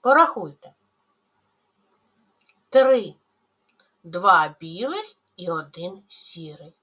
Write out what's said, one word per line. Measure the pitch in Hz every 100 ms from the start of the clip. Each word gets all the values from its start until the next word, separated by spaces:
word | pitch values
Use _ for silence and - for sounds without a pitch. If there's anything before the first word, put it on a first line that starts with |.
Порахуйте. | 240 285 330 233 165 143 - _ _ _ _ _ _ _ _ _ _ _ _ _ _ _ _ _ _ _ _
Три. | 262 262 254 202 - _ _ _ _ _ _ _ _
Два | 170 175 196 175 156 151
білих | 165 170 254 381 427 _ _ -
і | 175
один | 160 143 165 175 196 _
сірий. | - - 170 156 147 156 _